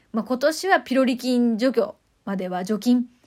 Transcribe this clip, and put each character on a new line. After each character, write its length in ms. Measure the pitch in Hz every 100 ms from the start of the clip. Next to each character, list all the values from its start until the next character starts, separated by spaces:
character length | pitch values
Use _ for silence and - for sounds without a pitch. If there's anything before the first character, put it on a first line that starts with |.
| _
ま 100 | 220
あ、 20 | -
今 140 | 247
年 280 | 285 311 370
は 100 | 359
ピ 160 | - 254
ロ 100 | 262
リ 120 | 254
菌 400 | 247 247 240 220
除 140 | 262
去 240 | 240 196 - _ _ -
ま 100 | 196
で 120 | 185
は、 160 | 180
除 160 | 185 214
菌 280 | 247 247 247 _